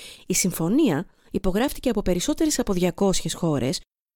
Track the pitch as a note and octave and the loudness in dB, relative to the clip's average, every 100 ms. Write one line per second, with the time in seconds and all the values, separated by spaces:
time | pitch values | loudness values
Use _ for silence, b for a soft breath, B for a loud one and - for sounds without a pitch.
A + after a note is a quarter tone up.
0 | B B - F#3 F#3+ E3+ E3 B3 D4 D3 | B B -4 -2 0 0 0 4 4 2
1 | - _ _ G3 - F#3 C#4 - C4+ A3 | -2 _ _ -2 0 0 0 0 -2 0
2 | F#3+ F3+ F3 D4+ D#4+ D4 A#3+ F#3 F3+ E3+ | 0 0 0 0 0 0 0 0 0 2
3 | G3 F3+ E3 - E3+ C#3+ A#2+ D3 - _ | 2 2 -2 -2 -2 0 -2 -4 -8 _
4 | _ | _